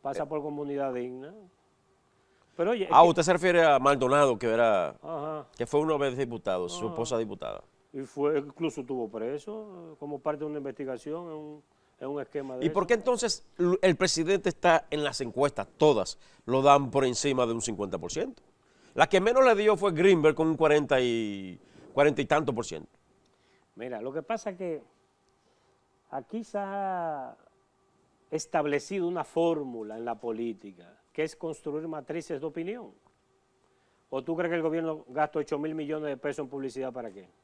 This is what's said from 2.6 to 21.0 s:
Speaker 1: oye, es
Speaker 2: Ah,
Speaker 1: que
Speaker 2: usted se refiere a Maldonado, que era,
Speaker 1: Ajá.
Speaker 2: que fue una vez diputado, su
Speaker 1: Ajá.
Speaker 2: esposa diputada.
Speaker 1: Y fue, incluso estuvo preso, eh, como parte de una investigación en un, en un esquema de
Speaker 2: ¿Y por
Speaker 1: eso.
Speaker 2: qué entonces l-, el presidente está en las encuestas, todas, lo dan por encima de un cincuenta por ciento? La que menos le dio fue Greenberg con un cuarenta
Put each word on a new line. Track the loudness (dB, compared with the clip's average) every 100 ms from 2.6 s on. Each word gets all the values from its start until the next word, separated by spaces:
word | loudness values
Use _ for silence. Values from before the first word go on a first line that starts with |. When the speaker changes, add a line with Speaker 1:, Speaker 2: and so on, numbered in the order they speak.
| 0
Speaker 1:
oye, | 0
es | 6
Speaker 2:
Ah, | 8
Speaker 1:
que | 8
Speaker 2:
usted | 8
se | 2
refiere | 4 4 6
a | 6 6
Maldonado, | 6 4 4 6 4 4
que | 2
era, | 4 4 4 2 -4
Speaker 1:
Ajá. | -10 -8 -8 -10 -12 -10
Speaker 2:
que | 0
fue | 0
una | 2 0
vez | 0 -2
diputado, | -6 -4 -2 -2 -2
su | -4
Speaker 1:
Ajá. | -6
Speaker 2:
esposa | -4 -4 -2
diputada. | -4 -8 -10 -10 _ _ _
Speaker 1:
Y | -12
fue, | -12 -2 0 0
incluso | -4 -6 -6 -6
estuvo | -8 -6 -6
preso, | -6 -6 -8 -10 -14 -14 -18 -20
eh, | -14
como | -12 -6
parte | -4 -4
de | -6
una | -6
investigación | -8 -8 -8 -8 -8 -10 -10
en |
un, | -14 -14 -18 _ _ _ _
en | -10
un | -8
esquema | -8 -10 -8 -6
de |
Speaker 2:
¿Y | -4
por | -2
Speaker 1:
eso. | -2
Speaker 2:
qué |
entonces | -2 0 -2 -2 -6 -10 -2
l-, | 0 2
el | 2 2
presidente | 0 0 0 0 0
está | 2 4 4 2
en | -4
las | -4 -4
encuestas, | -6 0 0 0 -10 _
todas, | 4 6 0 -8 -20 _ -2
lo | 4
dan | 6 6 6
por | 0
encima | 0 0 -2 0
de | 0
un | 0
cincuenta | -4 -6 -6 -6
por | -6
ciento? | -6 -6 -8 _ _ _ _ _
La | 2 4
que | 6
menos | 4 6
le | 6 6
dio | 4 2
fue | 0
Greenberg | 4 6 6 4 4
con | 0
un | 2
cuarenta | 4 4 4 2